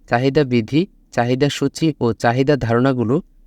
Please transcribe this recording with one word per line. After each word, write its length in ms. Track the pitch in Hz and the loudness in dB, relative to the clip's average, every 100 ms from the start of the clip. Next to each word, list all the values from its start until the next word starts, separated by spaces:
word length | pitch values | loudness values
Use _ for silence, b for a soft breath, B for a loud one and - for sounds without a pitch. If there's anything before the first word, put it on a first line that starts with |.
| - | -4
চাহিদা 340 | 120 135 139 | 0 0 0
বিধি, 380 | 135 120 110 139 190 _ _ | 0 0 0 -2 -2 _ _
চাহিদা 340 | - 120 127 143 | -4 -2 0 0
সূচি 380 | - 139 - 160 - | 0 -4 -2 -2 0
ও 40 | 120 | -4
চাহিদা 420 | 110 120 123 135 143 | 0 -2 0 2 0
ধারণাগুলো 580 | 117 117 135 127 110 147 - _ | 0 2 2 0 0 -2 -4 _